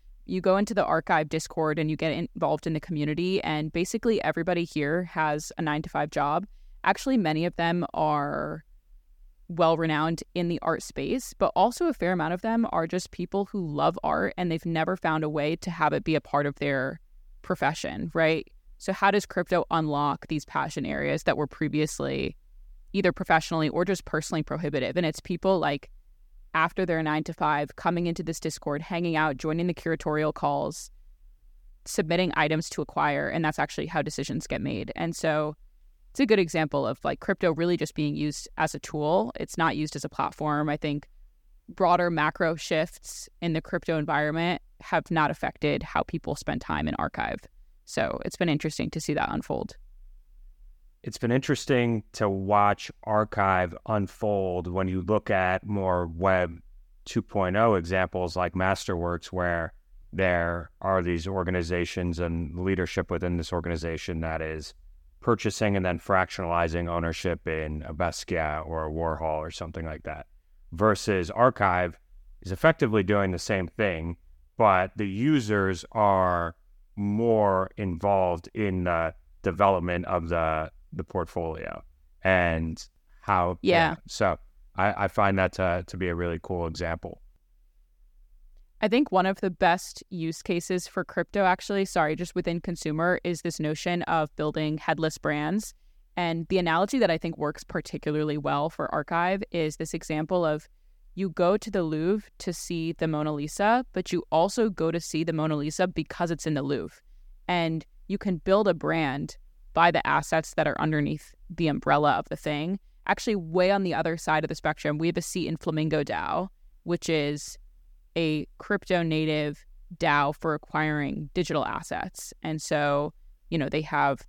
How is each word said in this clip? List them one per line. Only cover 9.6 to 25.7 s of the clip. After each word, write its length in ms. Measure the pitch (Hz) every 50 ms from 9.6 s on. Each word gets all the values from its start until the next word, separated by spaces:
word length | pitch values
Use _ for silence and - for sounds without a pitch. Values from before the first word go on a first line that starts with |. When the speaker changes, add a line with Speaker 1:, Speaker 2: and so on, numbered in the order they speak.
| 175 160 165 156 165 160 156 147 156 165 170 - - - -
Speaker 1:
in 140 | 180 170 170
the 100 | 170 -
art 220 | - 165 160 -
space, 500 | - - - - 135 - 214 262 - - - -
but 140 | 185 - -
also 320 | - 190 240 - - 349
a 80 | 330 254
fair 160 | - 165 180
amount 240 | 185 175 151 160 175
of 80 | 180
them 240 | - 220 226 233 226 -
are 160 | - 170 165 165
just 240 | 180 180 - -
people 320 | - - 175 - - 196 202
who 180 | - - 202 175
love 320 | 156 147 143 151 165 170 -
art 320 | - 151 151 156 196 - -
and 140 | - 180 170
they've 160 | 160 165 -
never 300 | 175 160 160 160 180 190
found 260 | - - 165 156 156
a 80 | 156 151
way 240 | 151 151 143 156 170
to 160 | - - 185
have 220 | 165 170 160 151
it 100 | 151 147
be 140 | - 165 156
a 40 | 143
part 260 | - - - 143 143
of 100 | 143 143
their 440 | - - 143 139 135 127 139 - - - - - - - - - -
profession, 680 | - - 185 - 139 139 160 - - - 82 - - 165
right? 380 | - 165 160 156 165 - - - - - - - - -
So 140 | - -
how 200 | 185 - 196 202
does 120 | 196 208 -
crypto 400 | - - 180 175 - 180 170 - -
unlock 560 | 165 165 160 151 143 143 147 143 - - -
these 180 | - 156 147 -
passion 400 | - - 143 147 151 - - -
areas 380 | 147 143 139 143 143 147 156
that 140 | - - 139
were 100 | - 147
previously 880 | 127 - - 156 147 143 151 151 151 - - 139 135 135 135 135 - - - - - - - - - - - - -
either 200 | - 196 190 175
professionally 560 | - - 185 - 170 160 - - 170 160 156 147
or 160 | - 165 175
just 200 | 196 190 - -
personally 380 | - - 156 - - 175 156
prohibitive? 540 | 151 - - 160 170 147 147 135 127 - 131
And 100 | 180 175
it's 140 | 151 - -
people, 380 | - - 180 165 - 190 190 170
like, 320 | 147 147